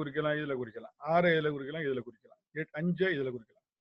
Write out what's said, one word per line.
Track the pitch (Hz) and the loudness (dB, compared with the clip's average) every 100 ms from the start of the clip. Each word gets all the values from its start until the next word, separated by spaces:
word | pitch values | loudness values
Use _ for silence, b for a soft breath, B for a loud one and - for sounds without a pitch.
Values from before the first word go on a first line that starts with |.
குறிக்கலாம், | 147 147 151 151 | 0 -2 0 0
இதுல | 147 127 | -2 -4
குறிக்கலாம். | 113 110 117 _ | -4 -10 -18 _
ஆறை | 147 170 175 160 | 2 4 6 4
இதுல | 151 143 | 2 -2
குறிக்கலாம், | 135 160 143 | -6 -4 -2
இதுல | 127 117 | -2 -6
குறிக்கலாம். | - - - _ | -18 -20 -20 _
எட்-, | 151 160 151 | -10 -8 -2
அஞ்சை | 175 165 190 147 | 0 2 2 2
இதுல | 131 123 | -2 -6
குறிக்கலாம். | - _ _ _ | -14 _ _ _